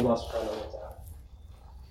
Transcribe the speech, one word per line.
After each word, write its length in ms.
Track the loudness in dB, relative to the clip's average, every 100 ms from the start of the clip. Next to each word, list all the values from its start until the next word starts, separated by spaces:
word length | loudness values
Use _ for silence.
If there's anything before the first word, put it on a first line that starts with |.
| 8
Allah 100 | 6
subhanahu 400 | 2 -2 -2 -4
wa 140 | -6
ta'ala. 260 | -8 -10 -12 -14 -14 -16 -18 -18 -18 -18 -16 -16